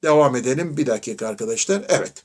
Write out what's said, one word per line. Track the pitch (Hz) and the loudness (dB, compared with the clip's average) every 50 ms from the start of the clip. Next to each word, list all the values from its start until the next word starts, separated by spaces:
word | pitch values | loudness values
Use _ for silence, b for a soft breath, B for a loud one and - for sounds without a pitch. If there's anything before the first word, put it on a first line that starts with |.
| - | 4
devam | 156 151 151 147 139 127 | 4 6 6 6 4 2
edelim. | 123 113 127 135 151 175 170 147 | 0 0 0 0 0 -2 -4 -4
Bir | 151 151 | -2 0
dakika | 127 110 104 - 117 110 101 113 | 0 -2 -2 -4 -8 -8 -6 -6
arkadaşlar. | 110 107 101 113 107 113 110 - - 190 202 233 - | -8 -6 -6 -6 -6 -4 -4 -2 -2 -2 -2 0 0
Evet. | 185 123 90 - _ - | 0 0 0 -4 _ -18